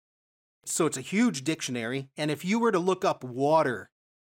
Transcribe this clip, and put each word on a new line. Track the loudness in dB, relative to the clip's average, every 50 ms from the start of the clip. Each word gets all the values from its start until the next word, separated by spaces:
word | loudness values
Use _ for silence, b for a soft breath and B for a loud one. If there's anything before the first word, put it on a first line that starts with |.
| _ _ _ _ _ _ _ _ _ _ _ _ -10
So | -4 0 0 0
it's | 0 0 -4
a |
huge | -6 -2 0 2 2 2 0 -2 -4
dictionary. | -4 -4 -4 -4 -6 -4 -4 -4 -4 -4 -6 -6 -8 _
And | -4 -2 -2
if | -2 -2 -2
you | 0 2 2
were | 2 2
to | 2 2
look | 2 0 0 2 0
up | 0 -2 -2
water | -6 -8 -4 0 2 4 4 4 4 2 0 -4 -8 -14 _ _ _ _ _ _ _ _